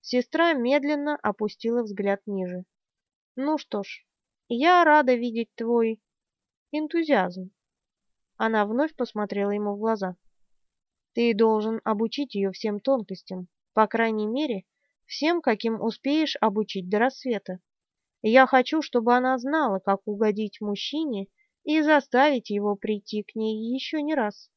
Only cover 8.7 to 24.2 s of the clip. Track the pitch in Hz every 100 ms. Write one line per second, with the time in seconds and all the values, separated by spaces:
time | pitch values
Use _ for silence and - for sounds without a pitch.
8.7 | 240 311 - 240 208 208 202 202 208 208
9.7 | 202 220 220 185 180 _ _ _ _ _
10.7 | _ _ _ _ - 233 214 226 214 220
11.7 | 226 - 208 226 - 277 202 196 185 220
12.7 | 208 - 269 202 185 - 185 180 _ _
13.7 | - 214 226 226 214 214 254 302 196 _
14.7 | _ _ _ _ - 302 349 269 220 226
15.7 | 220 226 - 269 302 302 - 220 202 214
16.7 | 196 180 208 247 - 262 208 - 185 _
17.7 | _ _ _ _ _ 220 247 254 262 254
18.7 | 320 285 240 233 247 254 262 254 311 262
19.7 | 190 - 196 - 202 214 202 214 - 208
20.7 | 202 - 294 311 202 196 _ _ _ -
21.7 | 311 302 302 - 247 294 254 - 202 208
22.7 | 202 214 214 - 214 208 220 220 220 226
23.7 | 262 - 311 294 302